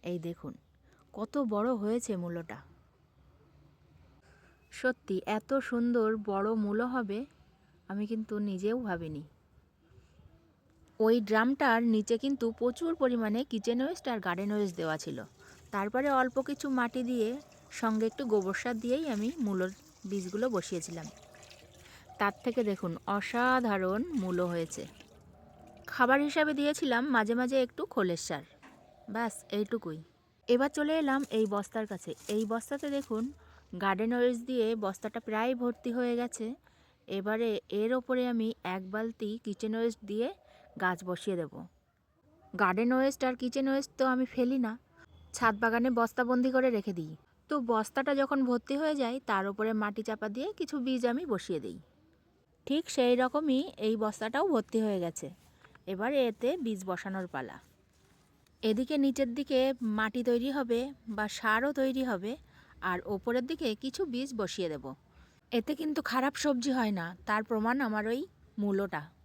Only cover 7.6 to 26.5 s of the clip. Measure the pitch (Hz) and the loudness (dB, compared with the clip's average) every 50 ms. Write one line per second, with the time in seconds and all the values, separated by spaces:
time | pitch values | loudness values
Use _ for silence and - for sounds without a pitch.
7.6 | _ _ _ _ _ - 190 202 214 208 226 220 220 - 214 208 208 208 190 180 | _ _ _ _ _ -8 -4 -4 -2 -2 -2 -4 -4 -4 -4 -2 -2 -2 -2 0
8.6 | 190 214 226 254 247 208 180 170 170 156 156 143 156 151 - _ _ _ _ - | 0 0 0 0 -2 -2 -4 -4 -4 -6 -8 -8 -10 -14 -20 _ _ _ _ -20
9.6 | _ _ _ _ _ _ - - - _ _ - - - - - _ _ _ _ | _ _ _ _ _ _ -20 -20 -20 _ _ -20 -20 -20 -20 -20 _ _ _ _
10.6 | _ _ _ _ - _ _ _ 220 220 226 240 214 196 214 220 226 247 277 - | _ _ _ _ -20 _ _ _ 4 6 6 4 4 4 4 4 4 4 2 4
11.6 | 302 262 226 226 240 233 220 214 208 - 233 226 - 277 277 254 233 226 226 - | 4 4 6 6 6 4 4 4 4 2 0 0 2 0 0 0 0 -2 0 2
12.6 | 226 247 240 - 339 330 330 - 269 254 247 233 220 214 208 233 285 - - 220 | 0 0 0 0 -2 -2 0 2 2 2 2 2 0 0 0 -2 -2 -2 -4 -2
13.6 | 202 233 233 240 262 294 359 - - 262 240 214 180 185 175 185 202 202 208 208 | 0 0 0 0 0 -2 -4 -4 -4 -4 -4 -2 -2 -2 -2 -2 -2 -2 0 0
14.6 | 208 190 170 175 165 160 156 156 - 165 139 123 101 - - - - - - - | 0 0 -2 -2 -2 -2 -2 -2 -4 -8 -8 -8 -10 -12 -16 -20 -20 -20 -20 -20
15.6 | - - - 202 196 208 208 254 269 294 277 262 254 254 - 269 262 - 285 277 | -16 -6 -4 -4 -2 0 0 0 2 2 4 4 2 2 0 -2 -2 -2 -6 -4
16.6 | - 285 262 254 240 240 - 262 247 233 254 240 220 220 247 294 294 - - - | -2 -2 0 0 0 0 0 -2 -2 0 0 0 0 0 -2 -6 -10 -16 -20 -20
17.6 | - - - - - 226 220 220 220 226 - - 277 240 214 208 185 190 196 - | -20 -16 -8 -2 0 0 2 2 0 0 0 -2 0 2 2 2 2 2 -2 -2
18.6 | - 247 240 220 220 240 247 294 330 302 226 208 214 240 330 330 247 202 196 185 | -2 -2 -4 -2 0 0 0 0 0 -2 -2 0 0 -2 0 0 0 0 2 0
19.6 | 180 185 190 - - - - - - 190 202 202 180 180 190 208 240 262 233 190 | 0 -2 -2 -10 -20 -20 -20 -14 -8 -4 -4 -4 -4 -4 -2 -2 0 0 0 -2
20.6 | - - 190 170 160 - 170 170 156 156 - - - - - - - - - - | -2 -2 -6 -6 -6 -6 -10 -10 -10 -12 -16 -18 -20 -20 -20 -20 -20 -20 -20 -20
21.6 | - - - - - - - - - - - - 208 202 202 - - 254 226 254 | -20 -20 -20 -20 -20 -20 -20 -20 -20 -20 -2 0 0 0 0 0 -4 -2 0 0
22.6 | 233 208 196 - - 175 165 - - - 202 202 196 - - 240 247 254 254 254 | 0 0 0 -2 -2 -4 -4 -4 -4 -2 -2 -2 -2 -2 0 2 4 4 4 4
23.6 | 240 226 202 190 185 185 190 214 262 349 320 254 190 185 180 175 180 175 175 170 | 4 2 2 2 2 2 0 0 -2 -2 -2 -2 0 0 0 0 0 0 0 -2
24.6 | 165 165 - - - - - - - - - - - - - - - - - - | -2 -4 -6 -12 -12 -12 -14 -20 -20 -20 -20 -20 -20 -20 -20 -20 -20 -20 -20 -20
25.6 | - - - - - - - - 254 240 262 277 294 294 285 320 311 302 | -20 -20 -20 -18 -14 -10 0 2 6 6 6 6 4 2 2 2 2 2